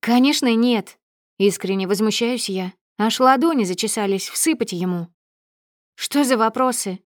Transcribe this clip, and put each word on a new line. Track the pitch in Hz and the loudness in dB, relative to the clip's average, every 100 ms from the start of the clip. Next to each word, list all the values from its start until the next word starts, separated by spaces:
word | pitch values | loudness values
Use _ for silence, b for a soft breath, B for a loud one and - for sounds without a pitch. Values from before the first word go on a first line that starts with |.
"Конечно, | - 240 262 302 254 | 2 2 4 2 0
нет!" | 226 247 226 - - _ _ _ _ | 2 2 0 -4 -18 _ _ _ _
Искренне | 196 180 185 190 185 | 0 0 -4 -4 -2
возмущаюсь | 196 214 208 233 247 226 | 0 0 0 -2 -2 -4
я. | 185 185 - _ - | -6 -6 -10 _ -2
Аж | 214 - | -2 4
ладони | 262 262 330 294 | 4 4 4 2
зачесались | 190 180 220 226 202 196 - | 0 -2 -4 -2 -2 -2 -4
всыпать | - - 294 233 | -4 -2 -2 -2
ему. | 175 180 175 170 _ _ _ _ _ _ _ _ | -4 -2 -4 -6 _ _ _ _ _ _ _ _
"Что | - - 285 | -12 -4 0
за | 269 247 | 2 2
вопросы?" | 226 220 262 240 202 185 _ | 0 0 -2 -2 -6 -10 _